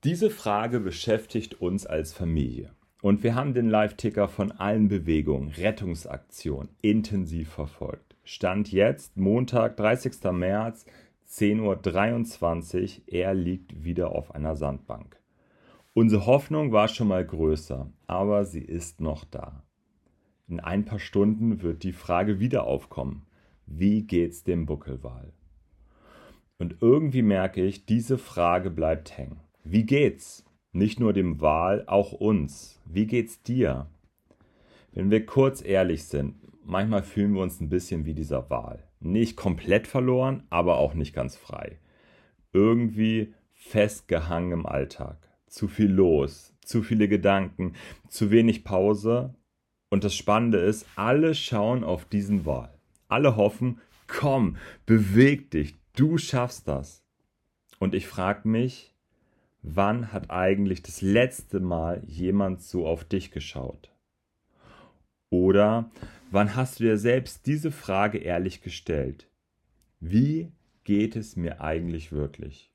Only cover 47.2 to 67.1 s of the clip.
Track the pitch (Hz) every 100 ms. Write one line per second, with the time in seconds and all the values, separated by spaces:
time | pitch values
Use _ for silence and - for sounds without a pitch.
47.2 | 98 98 92 - 92 - - - _ -
48.2 | 104 113 113 113 - 95 98 104 107 120
49.2 | 131 127 _ _ _ _ _ 101 101 -
50.2 | - 107 117 104 90 110 - - 107 139
51.2 | 160 147 - 110 104 127 107 87 - 104
52.2 | 98 104 76 65 60 - _ _ _ 113
53.2 | 143 110 104 - 127 120 _ _ - -
54.2 | 147 135 101 - - - - 113 98 101
55.2 | 135 143 - 80 73 - _ - 147 165
56.2 | - 131 120 - - 71 71 - _ _
57.2 | _ _ _ _ _ _ 95 95 - -
58.2 | 92 101 110 113 127 131 - _ _ _
59.2 | _ _ _ _ 78 78 98 117 113 95
60.2 | 87 90 92 101 101 92 - - 95 104
61.2 | 127 - - 98 92 85 82 87 73 76
62.2 | 90 101 98 92 - 90 80 82 - 101
63.2 | - - 76 69 64 - _ _ _ _
64.2 | _ _ _ _ _ - - _ _ _
65.2 | _ 90 92 98 104 117 117 - - -
66.2 | - 98 104 110 131 - 113 107 113